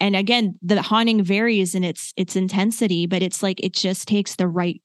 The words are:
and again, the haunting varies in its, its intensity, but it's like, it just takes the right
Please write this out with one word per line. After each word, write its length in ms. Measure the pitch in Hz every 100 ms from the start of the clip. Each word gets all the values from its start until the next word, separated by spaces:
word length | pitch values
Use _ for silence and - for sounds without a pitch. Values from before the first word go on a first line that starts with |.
and 160 | 196 196
again, 420 | 202 240 208 -
the 180 | 175 202
haunting 420 | - 214 233 220
varies 520 | 180 196 226 220 180
in 100 | 185
its, 280 | 180 165 - -
its 200 | 185 190
intensity, 720 | 185 196 202 220 214 175 170
but 160 | 185
it's 200 | 180 -
like, 200 | 196 185
it 120 | -
just 340 | - - 190 -
takes 280 | 202 196 -
the 120 | 180
right 320 | 170 175 -